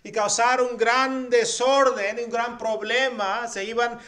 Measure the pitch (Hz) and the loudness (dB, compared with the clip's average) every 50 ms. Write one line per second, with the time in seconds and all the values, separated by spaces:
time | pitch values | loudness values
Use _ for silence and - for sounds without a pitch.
0 | - 208 185 220 208 202 - - 233 247 254 254 247 247 240 214 220 226 240 262 | -16 -6 -2 -2 0 0 2 2 4 4 4 2 2 0 0 0 2 2 4 4
1 | 262 262 262 262 254 247 247 240 220 226 - - 240 262 269 277 269 262 240 214 | 2 2 0 -4 -2 0 2 2 2 2 0 0 2 4 4 6 4 4 2 0
2 | 196 202 220 240 233 226 233 226 233 240 240 240 - 226 220 196 208 220 233 254 | -2 -4 -4 -4 -6 -4 -4 -4 -4 -4 -6 -6 -6 -4 -4 -4 -2 -2 0 0
3 | 269 262 247 214 202 190 196 233 240 233 - 202 196 214 226 233 240 233 226 226 | 0 0 -2 -2 -4 -4 -2 -4 -6 -6 -8 -8 -8 -4 -2 0 0 0 -2 -6
4 | - | -14